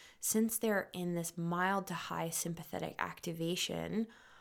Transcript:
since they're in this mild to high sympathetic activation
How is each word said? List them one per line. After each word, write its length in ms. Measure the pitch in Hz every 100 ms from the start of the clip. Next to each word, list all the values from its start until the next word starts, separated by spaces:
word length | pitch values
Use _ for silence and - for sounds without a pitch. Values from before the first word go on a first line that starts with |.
| - -
since 380 | - 220 226 -
they're 320 | 226 202 -
in 200 | 180 175
this 200 | 170 165 -
mild 500 | 170 175 185 196 185
to 60 |
high 360 | 170 - 170 165
sympathetic 640 | - 170 170 165 175 160 -
activation 1080 | - 165 - 165 165 180 - 165 165 190 226 - - -